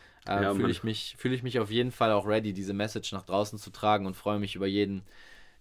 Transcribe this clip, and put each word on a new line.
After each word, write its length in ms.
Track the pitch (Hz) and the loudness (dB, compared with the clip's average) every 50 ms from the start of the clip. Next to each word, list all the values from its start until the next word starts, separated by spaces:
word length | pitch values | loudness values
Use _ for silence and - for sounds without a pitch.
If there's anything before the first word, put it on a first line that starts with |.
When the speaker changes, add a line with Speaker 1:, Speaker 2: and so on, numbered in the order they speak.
| - - - _ - | -20 -20 -20 _ -4
Speaker 1:
äh, 160 | - 98 101 | -2 0 2
Speaker 2:
Ja, 80 | 101 101 | 2 2
Speaker 1:
fühle 120 | 101 98 117 | 2 2 2
Speaker 2:
Mann. 60 | - | 2
Speaker 1:
ich 140 | - - - | 0 0 -2
mich, 300 | 113 107 - - - - | -4 -4 -4 -6 -10 -8
fühle 180 | - - 127 127 | -4 -2 -2 -2
ich 80 | 123 | -2
mich 160 | 120 127 113 120 | -2 -2 0 0
auf 120 | 107 101 | 0 0
jeden 200 | 110 120 123 127 | 2 0 0 0
Fall 220 | - - 123 110 | 0 2 4 4
auch 140 | 107 101 95 | 4 4 4
ready, 260 | 107 107 113 107 104 | 2 2 2 2 0
diese 220 | 92 98 95 98 101 | -4 -4 -4 -4 -2
Message 380 | 101 104 107 - 107 - - | -2 -2 -2 -4 -6 -6 -6
nach 100 | 101 95 - | -8 -8 -4
draußen 340 | - 92 101 107 107 113 104 | 0 0 0 0 0 -4 -10
zu 120 | - 95 | -12 -14
tragen 340 | - - 110 107 107 101 98 | -8 0 2 4 4 4 2
und 100 | 95 95 | -2 -6
freue 240 | - - 104 104 104 | -4 -2 0 0 0
mich 160 | 101 98 - | 0 -4 -4
über 100 | 92 98 | -2 -2
jeden, 380 | 98 98 104 101 98 98 92 92 - - - - - - - - - - - | 0 2 2 2 0 -2 -6 -8 -12 -20 -20 -20 -20 -20 -20 -20 -20 -20 -10